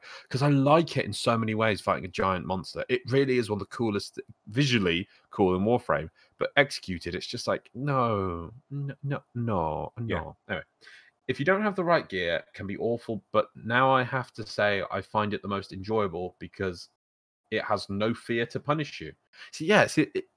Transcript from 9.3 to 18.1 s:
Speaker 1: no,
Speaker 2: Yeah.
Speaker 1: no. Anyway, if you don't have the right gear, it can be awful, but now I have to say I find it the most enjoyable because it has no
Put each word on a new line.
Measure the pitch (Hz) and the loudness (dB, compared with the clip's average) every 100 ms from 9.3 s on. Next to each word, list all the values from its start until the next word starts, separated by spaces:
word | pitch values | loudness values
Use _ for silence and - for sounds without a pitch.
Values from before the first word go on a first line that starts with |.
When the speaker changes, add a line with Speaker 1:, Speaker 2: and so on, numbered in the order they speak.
| 120 | -6
Speaker 1:
no, | 117 101 80 76 76 - 117 | 0 0 0 -2 -6 -6 -4
Speaker 2:
Yeah. | 87 | -4
Speaker 1:
no. | 78 - - | -6 -10 -6
Anyway, | 95 - _ - - - _ - | -6 -8 _ -20 -20 -20 _ -4
if | 131 | -2
you | 147 | 2
don't | 190 | 2
have | 214 196 | 2 0
the | |
right | 175 165 - | 2 2 2
gear, | 95 87 82 | -2 0 -2
it | - | -4
can | - 98 | -12 -8
be | 95 | -4
awful, | 110 120 - 110 - | -2 -2 -4 -8 -2
but | 110 - - | -2 -2 -4
now | 110 120 135 | -2 2 6
I | 135 | 4
have | 120 131 120 | 2 -2 -6
to | - 107 | -10 -8
say | - 104 98 - | 0 2 2 -2
I | 98 | -6
find | 95 107 104 | -2 0 0
it | 104 | -2
the | 101 | -4
most | 98 98 | -6 -6
enjoyable | 95 95 110 101 87 90 - | -10 -2 0 0 -2 -8 -10
because | - - 98 87 - _ _ _ _ _ - | -14 -6 -4 -6 -12 _ _ _ _ _ -6
it | 107 | -4
has | - 101 - | 0 -2 -2
no | 101 110 | -2 -2